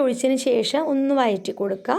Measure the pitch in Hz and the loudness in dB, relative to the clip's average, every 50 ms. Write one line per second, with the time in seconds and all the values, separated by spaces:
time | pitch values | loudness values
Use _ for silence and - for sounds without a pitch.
0 | 285 254 240 240 269 262 269 254 262 269 247 233 214 - - 285 320 302 277 269 | 2 2 0 0 0 0 0 2 2 2 2 2 0 0 0 -2 0 0 0 0
1 | 269 269 277 277 254 226 202 185 185 - 185 - - - 190 196 - 240 262 | 0 2 2 2 2 2 0 -2 -4 -6 -6 -4 -4 -4 -4 -4 -4 -2 -2